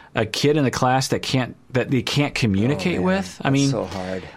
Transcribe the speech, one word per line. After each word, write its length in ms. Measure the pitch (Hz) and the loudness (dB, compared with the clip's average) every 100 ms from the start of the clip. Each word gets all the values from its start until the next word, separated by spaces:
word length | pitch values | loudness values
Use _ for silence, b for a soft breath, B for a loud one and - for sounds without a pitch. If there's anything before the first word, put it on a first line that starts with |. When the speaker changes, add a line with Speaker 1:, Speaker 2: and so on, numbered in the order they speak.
| B 123 | B -4
Speaker 1:
a 100 | 104 | -2
kid 320 | - 143 151 | 0 2 4
in 60 | |
the 80 | 127 | 2
class 360 | - 127 131 - | 2 2 2 0
that 120 | 104 | -2
can't, 340 | - 131 120 - - | 0 -2 -2 -8 -4
that 160 | 123 107 | -2 0
they 120 | 127 | 0
can't 320 | - 147 147 - | 0 0 0 0
communicate 640 | 113 95 123 147 185 185 | 2 2 2 0 0 0
Speaker 2:
Oh, 60 | 185 | 0
man. 120 | 190 | 0
Speaker 1:
with? 200 | 185 - | -2 -4
I 80 | 143 | 0
Speaker 2:
That's 40 | |
Speaker 1:
mean, 160 | 139 139 | 2 2
Speaker 2:
so 140 | 110 95 | 0 -4
hard. 380 | 98 92 92 - | -6 -6 -8 -10